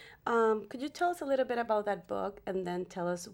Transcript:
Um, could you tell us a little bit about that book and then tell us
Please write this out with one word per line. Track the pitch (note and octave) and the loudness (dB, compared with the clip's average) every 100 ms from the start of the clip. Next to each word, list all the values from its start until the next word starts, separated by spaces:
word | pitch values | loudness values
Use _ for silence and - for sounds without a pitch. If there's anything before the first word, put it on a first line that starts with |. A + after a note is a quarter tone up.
| - - - | -20 -8 0
Um, | A#3 A3 G#3+ G#3 | 4 4 4 -2
could | B3 | -6
you | C#4+ | -6
tell | - F4 | 0 0
us | F4 | 0
a | C#4 | 0
little | C4+ B3+ | 2 2
bit | A#3 | 0
about | A#3 G#3+ G#3 | 2 2 2
that | F#3+ - | -2 -2
book | G3+ F#3+ G3 - | -2 -2 -4 -4
and | F#3+ F3+ | -2 -2
then | F3 | -4
tell | F#3 F#3 F3 | -4 -4 -2
us | F3 - | -2 -6